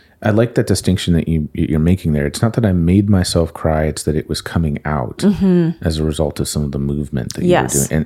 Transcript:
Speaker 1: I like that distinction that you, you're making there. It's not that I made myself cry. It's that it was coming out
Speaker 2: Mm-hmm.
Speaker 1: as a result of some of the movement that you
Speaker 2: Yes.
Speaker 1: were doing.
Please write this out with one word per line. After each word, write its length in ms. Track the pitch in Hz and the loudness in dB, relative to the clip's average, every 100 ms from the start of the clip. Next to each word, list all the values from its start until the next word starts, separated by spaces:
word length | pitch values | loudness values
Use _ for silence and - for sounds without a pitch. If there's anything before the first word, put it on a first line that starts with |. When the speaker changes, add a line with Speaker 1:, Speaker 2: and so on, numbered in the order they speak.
| _ _ | _ _
Speaker 1:
I 80 | 107 | 0
like 240 | 104 123 - | 2 2 0
that 100 | 120 | 0
distinction 460 | 92 - 92 - | 0 2 0 2
that 140 | 85 - | 0 2
you, 200 | 80 76 | -2 -2
you're 260 | - 82 78 | -4 0 2
making 340 | 80 92 82 | 2 2 0
there. 120 | 73 71 | 0 -2
It's 160 | - | 0
not 120 | 113 | -2
that 120 | 110 110 | 2 2
I 60 | |
made 340 | 90 85 98 104 | 2 4 4 4
myself 440 | 98 87 87 82 | 2 2 0 -2
cry. 300 | - 82 78 78 | -2 0 0 0
It's 180 | 73 | -2
that 120 | - 76 | -2 -4
it 120 | - | -4
was 120 | 76 | -8
coming 380 | - 90 80 71 76 | -4 -2 -2 -2 -4
out 320 | 76 60 - | -4 -4 -2
Speaker 2:
Mm-hmm. 640 | 196 175 190 180 165 - 87 | 0 2 2 2 2 -2 -2
Speaker 1:
as 120 | 78 | 0
a 40 | |
result 360 | 78 76 73 - | -2 0 -2 -2
of 80 | 69 | -4
some 160 | - | -2
of 80 | 71 | -4
the 80 | 69 | -2
movement 540 | 69 71 71 67 - | -4 -4 -4 -6 -6
that 100 | - | -2
you 60 | 175 | 2
Speaker 2:
Yes. 240 | 170 65 | 2 2
Speaker 1:
were 140 | 71 69 | -2 0
doing. 180 | 78 | -2